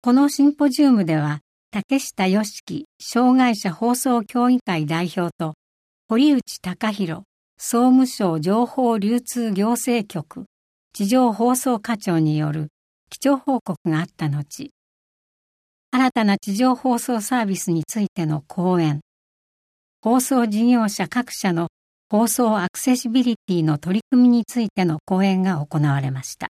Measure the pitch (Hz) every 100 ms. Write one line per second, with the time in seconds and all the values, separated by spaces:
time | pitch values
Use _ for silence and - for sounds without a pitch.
0 | 247 254 285 - 285 294 294 254 285 233
1 | 165 156 151 147 _ _ _ 208 - 269
2 | - - 190 196 208 - - 165 302 _
3 | - 233 254 254 247 220 190 160 233 247
4 | 269 233 202 240 247 247 - 170 151 165
5 | 175 190 175 - 160 - _ _ _ _
6 | _ 226 302 269 - - 185 180 220 208
7 | 180 170 - _ _ _ - 233 254 254
8 | 254 - 190 160 160 214 240 - 240 226
9 | 196 240 240 247 226 190 214 240 - 240
10 | 202 170 - - 196 _ _ _ _ -
11 | 202 254 247 208 240 254 262 226 226 214
12 | - 170 156 151 151 151 151 _ _ _
13 | _ - 269 269 - 254 - 170 175 156
14 | 175 - 156 143 143 - 147 _ _ _
15 | _ _ _ _ _ _ _ _ _ 254
16 | 254 240 214 196 - 196 254 247 262 240
17 | - 233 208 254 208 185 - 165 156 226
18 | 196 - 160 151 _ - 180 180 156 147
19 | _ _ _ _ _ _ _ _ _ _
20 | 220 254 254 262 233 208 233 247 214 202
21 | 180 247 247 - 196 165 170 _ _ _
22 | _ 208 226 - 233 214 180 - - 247
23 | 240 247 247 226 - 175 156 151 170 202
24 | - 247 247 240 214 240 220 - 180 156
25 | - 185 196 190 190 160 147 156 147 139
26 | 135 131 - - 165